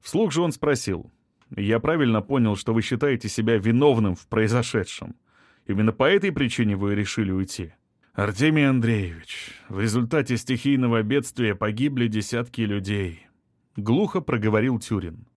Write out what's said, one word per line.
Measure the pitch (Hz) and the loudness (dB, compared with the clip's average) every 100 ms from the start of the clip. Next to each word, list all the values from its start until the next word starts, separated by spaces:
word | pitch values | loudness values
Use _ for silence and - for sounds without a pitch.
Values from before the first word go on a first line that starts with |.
Вслух | - 165 214 | -2 0 2
же | 147 | 2
он | 175 | 0
спросил: | - 147 139 - 90 - _ _ _ _ - | 0 0 0 0 -6 -8 _ _ _ _ -6
«Я | 101 113 | 0 0
правильно | 117 160 131 110 | 2 2 4 2
понял, | 104 135 113 101 | 2 2 2 0
что | - | 0
вы | 113 | -2
считаете | 104 120 147 131 110 | 0 -2 0 0 -2
себя | - 113 117 | -2 2 2
виновным | 101 113 147 117 107 90 | 4 4 6 4 2 0
в | - | -2
произошедшем? | 110 110 120 117 117 90 - - - _ _ _ _ _ | 0 2 2 0 -2 -4 -8 -14 -16 _ _ _ _ _
Именно | 101 107 | 0 0
по | - 131 | 2 4
этой | 196 190 | 4 2
причине | 147 131 - 110 101 | 0 -2 0 0 0
вы | 101 101 | -2 -2
решили | 101 - 101 | -2 -2 -2
уйти?» | 95 95 - 85 _ _ _ _ | -2 -4 -6 -12 _ _ _ _
«Артемий | - 101 98 147 156 139 | -4 -4 0 2 4 4
Андреевич, | 131 117 110 92 82 - - - - - | 2 2 0 -2 -8 -14 -16 -16 -20 -12
в | 95 | -4
результате | 110 113 117 156 135 120 | -2 0 0 0 0 -2
стихийного | - 127 139 139 123 117 | -2 -2 2 2 2 2
бедствия | 107 139 139 - 113 | 2 -2 -2 -2 -2
погибли | 98 107 107 143 135 120 | 0 -4 -2 -2 0 0
десятки | 107 101 120 117 - | -2 -4 -4 -6 -4
людей», — | 110 104 95 104 92 82 _ _ _ _ _ - | -2 -2 -2 -4 -4 -8 _ _ _ _ _ -8
глухо | 101 127 202 185 | 0 2 2 -2
проговорил | 156 127 107 107 123 120 | -2 0 2 2 2 -2
Тюрин. | - 104 90 80 - | -2 -4 -4 -12 -20